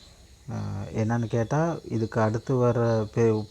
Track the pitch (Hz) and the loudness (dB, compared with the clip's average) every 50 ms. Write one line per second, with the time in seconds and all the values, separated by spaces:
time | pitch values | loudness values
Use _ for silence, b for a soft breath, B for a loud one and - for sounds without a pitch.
0 | B B B B B B - - - - 117 107 104 101 101 101 101 - - 107 | B B B B B B -20 -20 -14 -10 -8 -8 -6 -6 -6 -8 -8 -6 -2 -2
1 | 110 110 117 120 117 110 120 117 113 - 139 151 165 170 160 - - - 117 110 | 0 0 0 -2 -2 0 0 0 0 2 0 0 0 0 -2 -6 -8 -6 -2 -2
2 | 110 107 - 120 110 110 113 113 - - 135 123 123 120 117 120 117 117 113 110 | -2 0 0 2 2 2 0 -2 -2 0 0 2 2 2 2 2 2 2 2 0
3 | 107 104 - 120 117 113 110 107 104 - | 0 -2 0 2 4 4 4 2 -2 -6